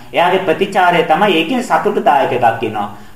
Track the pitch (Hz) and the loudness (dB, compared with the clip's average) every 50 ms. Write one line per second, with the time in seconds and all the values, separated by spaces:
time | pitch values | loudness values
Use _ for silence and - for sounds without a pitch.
0 | - - - 143 170 180 - 233 - - 156 - 196 - - 202 180 175 175 170 | -12 -6 -2 0 2 2 2 0 0 0 0 0 -2 -2 0 2 2 2 2 2
1 | - - 156 170 208 214 165 160 160 - 262 240 208 - 220 - - 202 - - | 2 2 2 2 2 2 2 0 0 -2 -2 -4 -2 -2 -2 0 0 0 -2 0
2 | - 156 143 139 127 123 131 120 117 117 113 - 117 107 107 107 101 104 - - | 2 2 2 2 2 0 -2 0 0 0 0 0 -4 -6 -4 -6 -6 -8 -10 -14
3 | - - - | -18 -20 -12